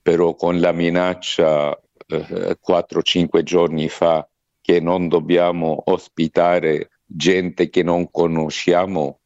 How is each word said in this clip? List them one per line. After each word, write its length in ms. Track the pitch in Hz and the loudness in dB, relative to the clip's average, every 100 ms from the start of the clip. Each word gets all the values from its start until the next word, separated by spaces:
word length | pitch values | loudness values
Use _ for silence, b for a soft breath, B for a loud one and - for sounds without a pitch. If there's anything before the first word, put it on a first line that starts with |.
però 320 | - 85 85 78 | 2 2 2 0
con 260 | 87 87 | -2 0
la 100 | 87 | 0
minaccia, 1040 | 82 85 87 90 87 - - 80 76 73 - _ _ - | 0 0 0 -2 -4 -6 0 2 2 -2 -6 _ _ -8
eh, 500 | 80 82 90 92 85 | -8 -6 -8 -6 -6
quattro, 420 | - 87 - 85 | 0 0 0 -4
cinque 420 | - 87 85 82 | -2 0 2 0
giorni 460 | 76 87 85 80 78 | 2 2 2 0 -6
fa 360 | - 85 80 - _ _ _ | 0 0 0 -4 _ _ _
che 180 | - 87 | 0 2
non 300 | 82 92 87 | 2 -2 0
dobbiamo 760 | 85 78 87 87 87 80 76 - | 0 2 2 2 0 -2 -2 -2
ospitare 1000 | 90 - - 80 - 87 87 80 76 - _ _ | -2 -4 -4 -2 2 2 2 0 -2 -6 _ _
gente 640 | 82 80 92 90 - 87 | -2 0 2 0 -2 0
che 140 | - | 0
non 260 | 85 87 87 | 0 0 -2
conosciamo 1120 | - 85 80 78 - - 87 95 92 71 - | 0 0 0 -4 -2 0 2 0 -2 -4 -8